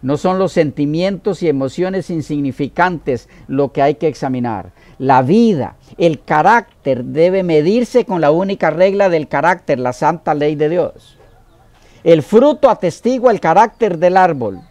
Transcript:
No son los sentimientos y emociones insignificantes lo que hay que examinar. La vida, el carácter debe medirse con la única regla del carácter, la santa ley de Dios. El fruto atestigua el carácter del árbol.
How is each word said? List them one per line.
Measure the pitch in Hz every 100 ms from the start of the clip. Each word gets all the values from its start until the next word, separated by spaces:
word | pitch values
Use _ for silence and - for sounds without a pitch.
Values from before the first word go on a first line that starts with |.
No | 131 143
son | 180 185
los | 190
sentimientos | - 156 131 147 156 185 190 214 180
y | 170
emociones | 139 135 147 185 190 165
insignificantes | 165 143 151 139 123 139 - 175 170 - 120 _ - -
lo | 139 139
que | 151
hay | 143 147
que | 165
examinar. | 127 143 127 120 107 90 _ - -
La | 135 131
vida, | 131 208 233 175 113 - _ -
el | 170 151
carácter | - 151 165 233 226 _ - 127
debe | 127 131 175 190
medirse | 180 156 151 226 240 247 -
con | 180
la | 147
única | 160 190 196 165
regla | 156 185 196 196
del | 165 147
carácter, | 147 160 185 - 135
la | 123
santa | 123 151 170 -
ley | 151 147
de | 151 151
Dios. | 175 147 - _ _ - _ _ _ _ _ _ _
El | 165 165
fruto | 139 214 277 - 269
atestigua | 214 185 - 226 262 247
el | 202
carácter | 170 165 214 _ 214 170
del | 180 185
árbol. | 180 147 113 95 -